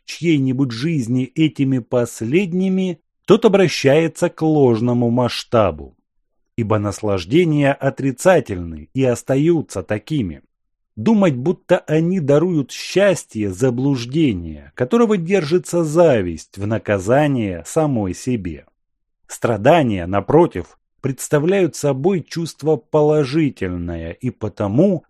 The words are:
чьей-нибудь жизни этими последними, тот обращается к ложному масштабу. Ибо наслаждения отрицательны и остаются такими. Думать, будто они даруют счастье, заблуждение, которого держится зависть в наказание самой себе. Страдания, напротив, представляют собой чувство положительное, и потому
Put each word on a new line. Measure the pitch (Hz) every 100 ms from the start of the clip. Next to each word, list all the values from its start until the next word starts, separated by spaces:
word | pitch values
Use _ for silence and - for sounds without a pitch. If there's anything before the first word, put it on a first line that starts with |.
чьей-нибудь | - - 170 147 131 127 139
жизни | 113 156 156 117 127
этими | 127 - 156 135 135 131
последними, | - 127 117 - 113 165 196 180 190 190 185 170 _ _ -
тот | 226 226
обращается | 196 175 - 135 147 165 - 170
к | -
ложному | 160 151 127 110 123 120 120
масштабу. | 120 120 - - 113 98 73 67 _ _ _ _ _ _ -
Ибо | 104 107
наслаждения | 104 - 104 95 85 151 170 147 139
отрицательны | 139 139 - 135 123 185 170 - 92 85 78 78
и | 131 127
остаются | 117 - 135 160 165 - 98
такими. | - 107 - 151 95 71 _ _ _ _ _ -
Думать, | 117 220 190 123
будто | 147 180 - 180
они | - 156 165 190
даруют | 135 143 180 160 131
счастье, | - - 185 202 165 - 110 101
заблуждение, | 92 131 120 139 131 117 151 147 92 82 76 71 -
которого | 123 233 226 208
держится | 165 196 143 175 - 170 160
зависть | 156 165 120 90 80 - -
в | 101
наказание | 110 - 101 92 135 147 131 101 85 -
самой | 160 151 120 95
себе. | 87 127 123 87 73 - _ _ _ _ _ _
Страдания, | - 113 107 117 170 127 95 85
напротив, | 101 98 147 170 90 78 _ _ _
представляют | 135 131 - 151 160 196 165 -
собой | 143 131 165 185
чувство | - 165 165 - 147 151
положительное, | - 151 151 151 131 156 147 - 92 87 87 85 82
и | - 120
потому | - 107 - 104 113 202 - -